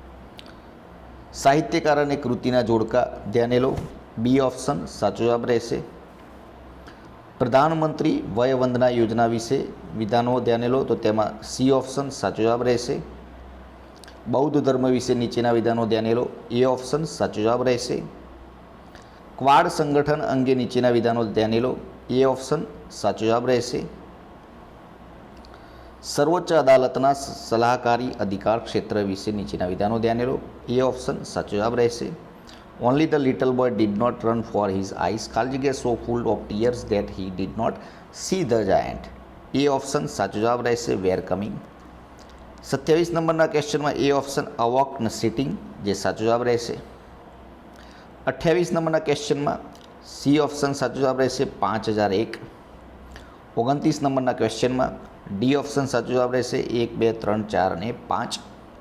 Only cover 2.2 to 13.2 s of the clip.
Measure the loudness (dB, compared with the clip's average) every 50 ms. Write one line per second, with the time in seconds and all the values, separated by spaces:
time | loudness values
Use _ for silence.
2.2 | 0 -2 -2 0 0 2 2 2 4 4 4 2 2 2 2 2 2 0 -2 -8
3.2 | -10 -2 0 2 2 4 4 2 2 2 0 -2 -6 -10 -12 -16 -20 -14 -8 -2
4.2 | 0 2 4 4 4 2 -2 -2 -4 -4 -4 -4 -6 -8 -6 -2 -2 -2 0 2
5.2 | 2 2 2 2 2 2 0 0 0 -2 -4 -6 -6 -10 -14 -18 -20 -20 -20 -20
6.2 | -20 -20 -20 -20 -20 -20 -20 -20 -20 -20 -20 -20 -20 -20 -20 -20 -20 -20 -20 -20
7.2 | -20 -20 -6 -4 -2 2 4 4 4 4 4 2 0 0 0 0 0 0 0 0
8.2 | -2 -4 -2 0 2 2 2 2 2 0 2 2 2 2 4 4 2 2 2 2
9.2 | 2 2 2 0 -2 -2 -2 -2 -2 -4 -8 -14 -16 -12 -6 -6 -2 0 2 2
10.2 | 2 2 0 0 2 2 0 2 2 2 2 0 2 0 0 0 2 2 2 2
11.2 | 0 0 -2 -8 -12 -12 -4 0 2 4 4 4 2 0 -4 -6 -6 -6 -6 -4
12.2 | -4 -4 -2 0 2 2 2 2 2 2 2 0 0 -2 -4 -6 -6 -10 -14 -18